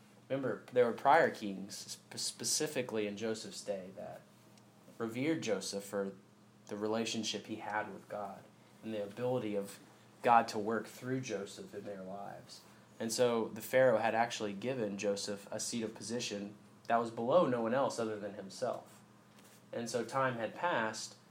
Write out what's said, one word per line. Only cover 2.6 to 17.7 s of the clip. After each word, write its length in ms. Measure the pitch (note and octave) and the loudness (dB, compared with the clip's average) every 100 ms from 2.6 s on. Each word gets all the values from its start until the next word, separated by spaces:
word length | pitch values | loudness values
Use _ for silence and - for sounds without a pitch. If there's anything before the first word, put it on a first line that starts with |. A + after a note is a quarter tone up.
| D3+ C3+ B2 A2 G#2 | 0 -2 -2 0 -2
in 120 | G2+ | -2
Joseph's 440 | A2+ A2 G#2 - | -2 -4 -6 -8
day, 300 | - G2 F#2 F#2 | -6 -6 -6 -10
that 240 | F2+ - - - - - - - - - | -12 -12 -18 -20 -20 -20 -20 -20 -18 -6
revered 460 | A2+ A#2+ D3 D3 | -4 -2 0 0
Joseph 400 | G#2+ F#2+ F#2+ G2 | 0 -2 -2 -6
for 300 | - G2+ G2 F#2+ - - - - - | -4 -2 -2 -6 -16 -20 -20 -20 -10
the 80 | G#2 | -4
relationship 680 | G#2+ A2+ A2 A#2 G#2 G#2 - | 0 0 0 -2 -2 -4 -6
he 120 | G#2+ | -8
had 360 | G#2+ G#2+ G#2 | -4 -2 -4
with 160 | F#2+ - | -8 -8
God 300 | G#2 G2+ F#2+ - - - - | -8 -6 -10 -16 -20 -20 -14
and 100 | A2 | -6
the 100 | G#2+ | -6
ability 520 | G2 A2 B2 B2+ G#2+ G2+ | -6 -4 -2 0 0 -2
of 220 | G2 - - - - - | -4 -10 -20 -20 -20 -2
God 240 | B2 A#2 A2+ | 6 6 6
to 100 | A2 | 0
work 300 | G#2 A2 - | 0 -2 -4
through 320 | - B2 C3 | -8 -4 -4
Joseph 560 | B2+ G2 G2+ - F#2 G2+ | -2 -4 -6 -10 -12 -12
in 80 | |
their 180 | G2 G2 | -10 -10
lives. 600 | F#2 G2 G2 F2+ - - - - - - | -10 -10 -10 -12 -16 -20 -20 -20 -20 -8
And 120 | A2+ | -2
so 400 | A2+ A#2+ A#2 G#2+ | 4 4 4 2
the 80 | A2 | -4
Pharaoh 380 | - C3 C3 G#2+ | 2 6 8 8
had 160 | A2+ A2 | 6 4
actually 380 | A#2+ - G#2+ | 2 0 -4
given 440 | G2 B2 C3 G#2 G2+ | -2 -2 0 -2 0
Joseph 480 | G2+ G2+ - G2+ - | 0 0 -2 -6 -6
a 80 | A2 | -6
seat 240 | - A#2+ | -4 -2
of 100 | A2 | -2
position 640 | - G2+ A#2+ - G#2 G2+ - - - - | -4 -6 -4 -2 -4 -6 -10 -20 -12 2
that 120 | A#2 | 2
was 120 | A#2 | 2
below 340 | A2+ A#2 F3 D3 | -2 4 4 6
no 160 | A#2+ | 2
one 120 | A2+ | 2